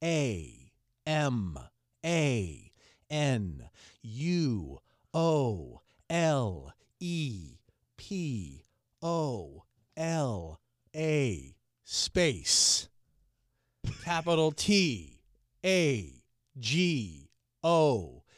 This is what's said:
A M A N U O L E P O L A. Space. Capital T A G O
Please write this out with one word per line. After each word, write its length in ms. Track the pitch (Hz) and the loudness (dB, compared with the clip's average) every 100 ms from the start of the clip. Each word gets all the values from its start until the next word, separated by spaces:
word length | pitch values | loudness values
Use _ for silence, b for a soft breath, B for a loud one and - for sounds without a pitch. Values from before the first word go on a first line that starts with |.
A 680 | 165 160 135 92 69 55 67 _ _ _ - | -2 0 0 -2 -8 -16 -20 _ _ _ -4
M 540 | 156 147 120 92 69 62 _ _ _ 165 | 0 0 0 -2 -6 -14 _ _ _ -2
A 680 | 170 147 120 90 69 50 b b b b | 2 2 2 -2 -8 -18 b b b b
N 600 | 151 147 127 95 69 58 B B B | -2 0 0 -2 -6 -14 B B B
U 760 | 113 113 160 175 151 107 73 69 _ _ _ | -14 -4 0 2 2 0 -4 -12 _ _ _
O 680 | 160 165 151 127 95 65 - _ _ _ | 0 2 2 2 -2 -8 -16 _ _ _
L 640 | 170 165 143 113 85 67 - _ _ | 0 2 2 0 -4 -10 -20 _ _
E 580 | 175 170 143 101 73 58 _ _ _ - | -4 -2 -4 -6 -12 -18 _ _ _ -20
P 680 | - 196 160 117 78 67 - _ _ _ | -8 -6 -4 -4 -8 -14 -20 _ _ _
O 640 | 165 170 151 117 76 69 - _ _ - | -4 -2 -2 -4 -8 -16 -20 _ _ -6
L 600 | 165 165 135 101 82 82 _ _ _ 151 | -2 0 0 -2 -6 -12 _ _ _ -4
A. 600 | 156 151 131 82 67 - _ _ | 0 2 2 -2 -8 -20 _ _
Space. 1040 | - - - 190 170 95 - - - - - _ _ _ _ _ _ _ _ _ 113 - | -8 -4 -2 2 2 0 0 4 4 2 -2 _ _ _ _ _ _ _ _ _ -8 -6
Capital 480 | 170 165 165 165 156 | -4 -2 2 4 4
T 680 | 147 - 202 175 107 73 - _ _ _ _ 185 | 2 4 4 4 0 -8 -20 _ _ _ _ 2
A 580 | 185 156 120 78 65 _ _ _ 135 | 4 4 2 -4 -14 _ _ _ -10
G 720 | 110 156 180 147 98 73 69 _ _ _ | -2 2 2 2 -2 -8 -20 _ _ _
O 600 | 160 165 156 117 82 62 _ | 2 6 6 4 -2 -12 _